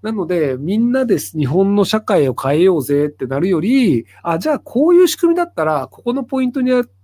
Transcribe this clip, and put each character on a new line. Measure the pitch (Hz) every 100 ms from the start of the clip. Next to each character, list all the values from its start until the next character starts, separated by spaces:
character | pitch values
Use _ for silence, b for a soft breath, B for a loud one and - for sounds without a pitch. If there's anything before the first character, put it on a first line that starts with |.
な | 214
の | 220 165
で、 | 175 147 131
み | 151 208
ん | 240
な | 254 247
で | 180
日 | - 156 135
本 | 165 196 202
の |
社 | 196 220
会 | 214 196 139
を | 127
変 | 135 147
え |
よ | 190 170
う |
ぜ | 131 143 151
っ |
て | 147 127
な | 135
る | 180
よ | 175
り、 | 190 269 233 123 - b
あ、 | - 165
じ | 294
ゃ |
あ | 285
こ | - 233 311
う | 359
い |
う | 370
仕 | -
組 | 339
み | 339
だ |
っ | 349
た | - 156
ら、 | 151 -
こ | -
こ | 240
の | 254
ポ | 240 262
イ | 254
ン |
ト | 254
に | 254
行 | 254 247 _